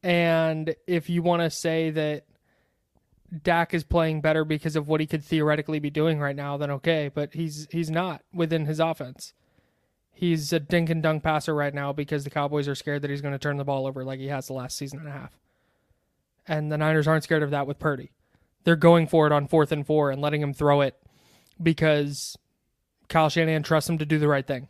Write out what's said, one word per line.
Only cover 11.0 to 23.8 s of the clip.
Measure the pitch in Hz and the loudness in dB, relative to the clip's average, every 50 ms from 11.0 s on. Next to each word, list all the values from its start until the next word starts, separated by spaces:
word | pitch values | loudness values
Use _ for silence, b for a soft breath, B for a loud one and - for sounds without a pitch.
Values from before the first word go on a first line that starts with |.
| 156 | 0
dunk | 160 156 151 - | 0 0 0 0
passer | 165 156 151 - - 156 | 0 -2 0 -2 -2 -2
right | 147 147 143 143 | -2 -2 -2 -4
now | 143 143 143 139 | -4 -6 -6 -4
because | 151 147 143 156 147 139 | -6 -4 -4 -4 -4 -4
the | 143 | -4
Cowboys | - 151 143 143 147 147 143 143 | -4 -4 -2 -2 -2 -2 -2 -2
are | 139 | -6
scared | - - 151 147 147 | -6 -4 -6 -4 -4
that | 143 143 | -4 -4
he's | 143 143 | -6 -6
gonna | 143 143 139 135 | -6 -6 -6 -4
turn | - 147 143 143 | -4 -4 -4 -2
the | 139 | -2
ball | 143 139 135 131 135 | -2 -2 -2 -2 -4
over | 135 135 131 | -6 -6 -8
like | 131 135 131 | -8 -8 -8
he | 135 135 | -8 -6
has | 143 135 131 - | -6 -8 -8 -8
the | 135 | -10
last | 131 123 131 - - | -10 -8 -10 -10 -10
season | 143 139 139 143 | -10 -10 -10 -12
and | 160 147 | -14 -14
a | |
half. | 143 139 127 - _ _ _ _ _ _ _ _ _ _ _ _ _ _ _ _ _ _ _ _ _ _ _ - | -14 -14 -16 -18 _ _ _ _ _ _ _ _ _ _ _ _ _ _ _ _ _ _ _ _ _ _ _ -6
And | 160 151 151 151 | -4 -4 -2 -2
the | 151 151 | -2 0
Niners | 156 156 156 160 147 156 | 0 2 2 4 4 4
aren't | 160 156 147 | 2 2 2
scared | - 165 156 151 | 2 0 0 2
of | 139 | 0
that | 147 143 139 135 | -2 -2 -2 -4
with | 139 _ | -6 _
Purdy. | - 156 143 123 127 - _ _ _ _ _ _ _ _ _ _ _ | -2 -4 -4 -4 -8 -16 _ _ _ _ _ _ _ _ _ _ _
They're | 170 170 | 4 4
going | 156 147 170 170 170 160 - | 8 8 8 8 8 6 4
for | - 165 151 | 4 4 4
it | 151 151 | 6 4
on | 147 143 135 | 2 2 4
fourth | - 160 151 - | 4 4 4 4
and | 160 147 143 | 0 -4 -2
four | - 151 151 147 139 | 0 2 2 2 0
and | 131 139 | 0 -2
letting | 147 147 147 147 | -2 -2 0 0
him | 151 143 135 | -2 -2 -2
throw | - 151 147 143 143 | 2 4 4 6 6
it | 143 135 - _ _ b b b b b b b b b b b | 4 2 0 _ _ b b b b b b b b b b b
because | 170 165 160 - 165 156 151 147 147 143 143 - - - - - _ _ _ _ _ _ _ _ _ _ _ _ _ _ | 0 0 2 4 4 4 4 4 2 -2 -4 -8 -10 -12 -14 -16 _ _ _ _ _ _ _ _ _ _ _ _ _ _
Kyle | - 165 156 151 | 2 4 4 4
Shanahan | - 170 165 160 160 156 151 | 4 2 2 2 2 0 0
trusts | - 165 156 | 2 0 0